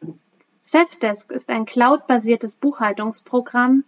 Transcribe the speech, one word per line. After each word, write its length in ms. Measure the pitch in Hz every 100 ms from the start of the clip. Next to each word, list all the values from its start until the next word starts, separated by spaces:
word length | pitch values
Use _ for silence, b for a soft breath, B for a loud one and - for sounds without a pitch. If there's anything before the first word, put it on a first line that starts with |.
| 160 - _ _ _ _
Safdesk 720 | - 311 339 - 214 202 -
ist 160 | 254 -
ein 160 | 233
cloudbasiertes 920 | 214 247 247 302 - 247 220 233 220 -
Buchhaltungsprogramm 1300 | 285 277 214 202 214 - - 247 240 247 247 269